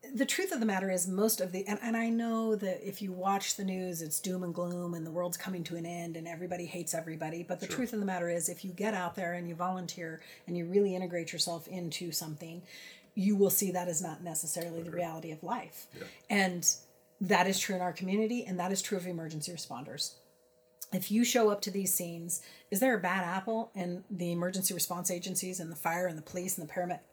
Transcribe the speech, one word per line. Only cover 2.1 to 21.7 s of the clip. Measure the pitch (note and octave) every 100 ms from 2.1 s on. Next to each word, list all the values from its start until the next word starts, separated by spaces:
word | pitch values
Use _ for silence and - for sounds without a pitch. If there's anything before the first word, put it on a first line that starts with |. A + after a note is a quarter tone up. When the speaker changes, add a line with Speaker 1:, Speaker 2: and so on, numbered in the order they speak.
| A3+ A#3 A3+ A3+ G#3+
Speaker 1:
that | G3 F#3 G3
if | F#3+
you | G3
watch | F3+ F#3+ G3 - -
the |
news, | G3 F#3 F#3 E3
it's | D#3+ -
doom | F#3+ F#3
and | F3+
gloom | E3+ F3 F3 F3
and | E3+
the | D#3+
world's | E3 F3 F3
coming | - F#3
to | D#3 E3+
an |
end | E3+ F3 E3+ E3
and | E3
everybody | E3 F3 F3
hates | E3+ F3 E3+
everybody. | E3 E3 D#3+ D#3+ E3
But | E3+ F3+
the | F#3
Speaker 2:
Sure. | -
Speaker 1:
truth | A#3+
of | A3
the | G3
matter | F#3 E3+
is | E3+ E3
if | F3
you | F#3+
get | F3 G3+
out | G3+ F3
there | E3+ F3
and | F3 E3+
you |
volunteer | E3 F3+ F#3 E3+ - E3 E3 - - -
and | F3
you |
really | E3+ G3 G3+ F#3
integrate | F#3 F3 E3
yourself | F3 - E3+ D#3
into | F#3 E3+ D#3 F3
something, | D#3+ D#3+ D3+ E3 E3+ - - - - -
you | - F#3+ G3+
will | G3
see | F#3+ G3
that | F3+ F3+
is | D#3+
not | F3 D#3
necessarily | F3 D#3+ E3 F3 E3+ E3
the | E3+
Speaker 2:
Okay. | E3
Speaker 1:
reality | E3+ E3 D#3+
of | D#3
life. | E3+ - - - -
Speaker 2:
Yeah. | - - - -
Speaker 1:
And | G#3 F#3+ F3+ D#3 - - - _ _
that | F#3 F#3 F3+
is | F#3+
true | - F#3
in |
our | F3+
community, | E3 F#3 G3+ A3 A#3+ G3+
and | F3+
that | F3+
is | G3
true | - G3
of | F3+
emergency | E3+ D#3+ D#3 D3+
responders. | F3 - B2 C#3+ D3 - - - _ _ _ _ _ -
If | F#3 -
you | G#3+
show | A#3+ B3 G#3+
up | G#3
to | G#3